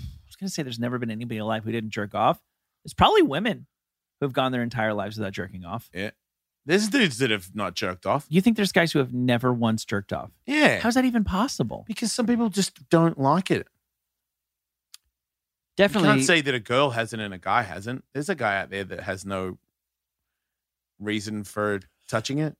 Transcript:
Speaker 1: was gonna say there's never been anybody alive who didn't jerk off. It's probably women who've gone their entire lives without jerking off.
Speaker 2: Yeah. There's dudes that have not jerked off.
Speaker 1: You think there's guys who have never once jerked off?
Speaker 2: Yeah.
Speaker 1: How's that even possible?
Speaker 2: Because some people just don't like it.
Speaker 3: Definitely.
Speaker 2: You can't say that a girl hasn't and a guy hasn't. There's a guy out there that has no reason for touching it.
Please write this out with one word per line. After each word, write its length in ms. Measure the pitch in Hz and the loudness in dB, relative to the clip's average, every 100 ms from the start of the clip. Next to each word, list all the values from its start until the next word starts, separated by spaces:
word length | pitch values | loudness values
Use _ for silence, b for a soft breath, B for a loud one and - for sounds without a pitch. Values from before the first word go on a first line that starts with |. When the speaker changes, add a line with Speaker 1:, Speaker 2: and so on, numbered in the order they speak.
| B B _ | B B _
Speaker 1:
was 80 | - | -10
gonna 120 | 190 | -8
say 120 | - | -6
there's 160 | 135 117 | -6 -4
never 180 | 120 123 | -4 -2
been 100 | 117 | -4
anybody 280 | 110 120 113 | -6 -6 -6
alive 260 | 107 110 | -4 -4
who 80 | 107 | -2
didn't 200 | 117 110 | -4 -4
jerk 220 | 110 101 | -6 -6
off. 280 | 101 117 170 _ _ _ _ | 0 0 0 _ _ _ _
It's 100 | - | -10
probably 280 | - 202 427 | 4 6 6
women 440 | 320 143 226 135 - _ _ _ _ - | 4 2 -2 -6 -10 _ _ _ _ -6
who've 140 | 143 | -4
gone 180 | 127 131 | 0 0
their 100 | 127 | 0
entire 300 | 117 117 110 | -2 -2 -2
lives 240 | 104 98 107 | -2 -4 -6
without 140 | 98 | -6
jerking 320 | 98 98 92 | -6 -10 -10
off. 260 | 87 113 - | -10 -12 -12
Speaker 2:
Yeah. 180 | 85 104 - _ _ _ _ 139 | -10 -10 -10 _ _ _ _ 0
There's 240 | 190 214 | 2 2
dudes 280 | 277 196 117 | 2 2 2
that 100 | 127 | 0
have 260 | 107 90 101 | 0 -4 -6
not 180 | 95 87 | -6 -4
jerked 300 | 95 87 95 | -6 -4 -2
off. 200 | 131 - | -2 2
Speaker 1:
You 120 | 160 | 2
think 160 | 214 220 | 4 4
there's 160 | 196 | 2
guys 180 | 185 165 | 2 2
who 80 | 156 | 2
have 140 | 127 | 0
never 400 | 123 127 120 127 | 0 2 2 2
once 320 | 123 113 110 - | 2 2 0 -2
jerked 260 | 101 98 | -6 -4
off? 200 | 73 - _ - | -8 -8 _ -2
Speaker 2:
Yeah. 340 | 302 277 107 | 4 4 4
Speaker 1:
How's 160 | 226 247 | 2 2
that 100 | 254 | 2
even 180 | 233 | 2
possible? 640 | 185 185 247 - 123 - - | 0 0 0 -2 -4 -4 -10
Speaker 2:
Because 240 | 208 220 | -6 -4
some 140 | - 226 | -2 2
people 220 | 240 233 | 2 2
just 400 | 190 185 - 135 | 0 -2 -4 2
don't 280 | 165 165 160 | 4 4 4
like 320 | 135 165 - | 2 2 2
it. 160 | 131 - _ _ _ _ _ _ _ _ _ _ _ _ - _ _ _ _ _ _ _ - | -2 -4 _ _ _ _ _ _ _ _ _ _ _ _ -20 _ _ _ _ _ _ _ 2
Speaker 3:
Definitely. 320 | 196 214 156 | 2 4 4
Speaker 2:
You 60 | 135 | 4
can't 100 | 135 | 4
say 140 | 165 | 4
that 120 | 139 | 2
a 60 | 123 | -2
girl 300 | 101 123 143 | 0 2 2
hasn't 300 | 117 113 110 | 0 -4 -4
and 120 | 104 | -8
a 40 | 92 | -8
guy 240 | 92 113 | 0 0
hasn't. 400 | 101 85 104 131 - | 0 -8 -10 -10 -10
There's 160 | 139 147 | -8 -6
a 60 | 165 | -2
guy 220 | 113 98 | -2 -2
out 80 | 82 | -4
there 140 | 98 | -6
that 160 | 92 92 | -8 -10
has 240 | 95 95 95 | -8 -8 -6
no 320 | 95 92 90 _ _ _ _ _ _ _ _ _ _ _ _ _ _ | -6 -6 -8 _ _ _ _ _ _ _ _ _ _ _ _ _ _
reason 440 | 104 107 104 107 | -6 -6 -4 -8
for 360 | 101 - 104 101 - _ - | -8 -4 -2 -2 -6 _ -6
touching 300 | 113 - 139 | -4 -2 -4
it. 160 | 156 - | -4 -6